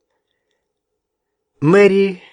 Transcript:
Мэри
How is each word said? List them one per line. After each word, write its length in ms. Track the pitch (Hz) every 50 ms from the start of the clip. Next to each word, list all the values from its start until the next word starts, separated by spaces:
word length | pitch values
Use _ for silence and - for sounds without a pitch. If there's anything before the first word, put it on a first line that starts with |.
| _ _ _ _ _ _ _ _ _ _ _ _ _ _ _ _ _ _ _ _ _ _ _ _ _ _ _ _ _ _ _ -
Мэри 640 | 143 151 185 202 202 190 196 196 196 196 180 180 - -